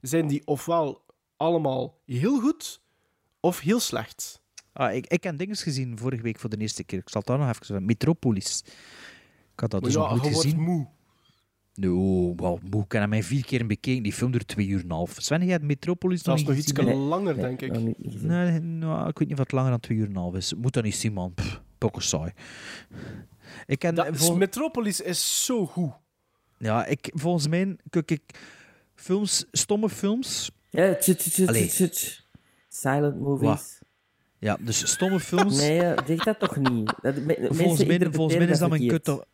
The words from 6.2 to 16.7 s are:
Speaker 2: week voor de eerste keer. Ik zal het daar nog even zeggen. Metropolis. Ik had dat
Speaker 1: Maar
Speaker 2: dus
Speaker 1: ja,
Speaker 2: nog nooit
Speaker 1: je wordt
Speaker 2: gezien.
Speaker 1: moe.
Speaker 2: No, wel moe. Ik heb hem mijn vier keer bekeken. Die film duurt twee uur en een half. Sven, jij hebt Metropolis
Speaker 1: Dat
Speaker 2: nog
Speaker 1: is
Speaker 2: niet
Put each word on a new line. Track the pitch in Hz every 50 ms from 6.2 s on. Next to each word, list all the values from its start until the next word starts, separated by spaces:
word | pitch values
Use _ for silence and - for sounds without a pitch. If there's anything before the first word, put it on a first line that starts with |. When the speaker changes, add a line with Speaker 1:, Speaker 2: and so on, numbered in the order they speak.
| 113
Speaker 2:
week | 117 110 -
voor | - 117
de | 107 104
eerste | 107 107 - - -
keer. | - - 92
Ik | - -
zal | - 110
het | 101 -
daar | 123 139
nog | 147 127
even | 113 - -
zeggen. | - 101 98 92
Metropolis. | 101 117 - - 147 170 - - 127 110 95 - - - - - - - - - - - - - - - - - _ _ _ _ _ _
Ik | -
had | - 113
dat | 104 98
Speaker 1:
Maar | 90 -
Speaker 2:
dus | 135 156
Speaker 1:
ja, | 156 -
Speaker 2:
nog |
nooit | 117 120 131
Speaker 1:
je | 151
wordt | 147 160 160 139
Speaker 2:
gezien. | 156 160 160
Speaker 1:
moe. | 170 180 165 139 - _ _ _ _ _ _ _ _ _ _ _ _ _ _ _ _ _
Speaker 2:
No, | - 98 92 90 90 95 95 95 92 90 87 87
wel | 85 85 90 87 87 - 95
moe. | 98 107 101
Ik | -
heb | - 113
hem | 104 104
mijn | 107 110 104
vier | 85 131 143 127
keer | - - 123 117 110
bekeken. | 104 - - - 127 127 113
Die | 104 92
film | - 120 127
duurt | 127 123 98 -
twee | - 107 104 98
uur | 98 95
en | 85
een | 87
half. | 85 78 87 87 - -
Sven, | - - 143 165
jij | 180 180
hebt | 185 170 147
Metropolis | 147 147 135 - 165 180 175 - 185 180 175 -
Speaker 1:
Dat | 175
Speaker 2:
nog | 170
Speaker 1:
is | 156
Speaker 2:
niet | 151 147 139 135 147 147